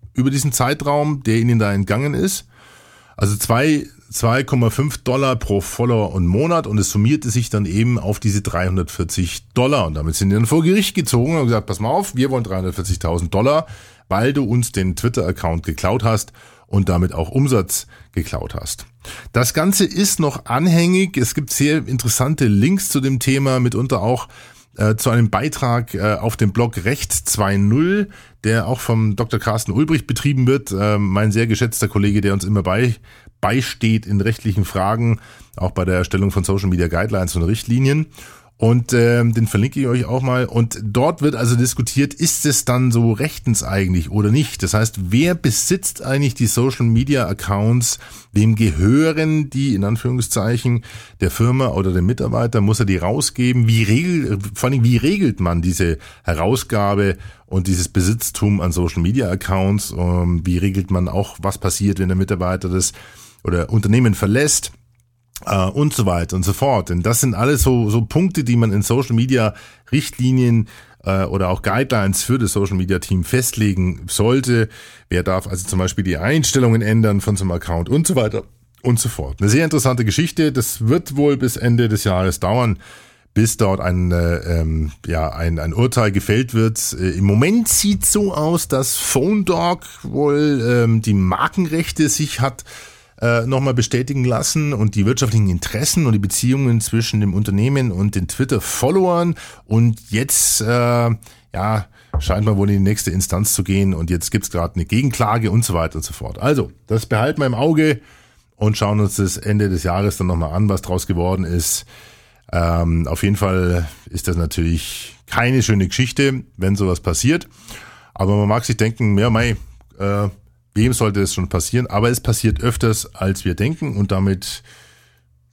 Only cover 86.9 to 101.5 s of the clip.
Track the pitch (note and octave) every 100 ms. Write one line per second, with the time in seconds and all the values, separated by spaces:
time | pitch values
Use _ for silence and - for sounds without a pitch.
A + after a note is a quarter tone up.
86.9 | - F#2 E2+ G2 G#2 D3+ A#3 A3 - G3+
87.9 | G3 - G#3 G3+ D#3+ D3+ E3+ - C3 C3
88.9 | - - C3+ D#3+ G#3+ F#3 E3 E3+ F3 -
89.9 | - - C3+ D3 C#3+ D3+ C#3 A#2 B2 A#2
90.9 | A2+ G#2+ G2+ F#2 F2+ D3 - E3+ D#3+ D#3
91.9 | - D3+ - D3+ - C3+ A#2 - - -
92.9 | - _ - A#2 A#2 A#2 C3+ C#3 B2 A2+
93.9 | B2 B2+ C#3 B2 A#2+ - D#3+ D3 A#2+ G#2+
94.9 | G#2+ G2+ B2+ B2+ A2 G2 E2+ - G#2+ D3
95.9 | F3+ C#3 G#2+ G2 - B2 C3+ C3 A#2 -
96.9 | A2+ A2+ G#2+ G#2 F#2+ G#2 G2 A#2+ C#3 B2
97.9 | F2+ G2+ G2 F2 - B2+ A2 - - B2+
98.9 | F#3+ F#3 E3+ F3 - - - - A2 A#2
99.9 | A2+ - G#2 C#3 - - - A2 A#2+ A#2+
100.9 | A#2+ A#2 A2+ - - _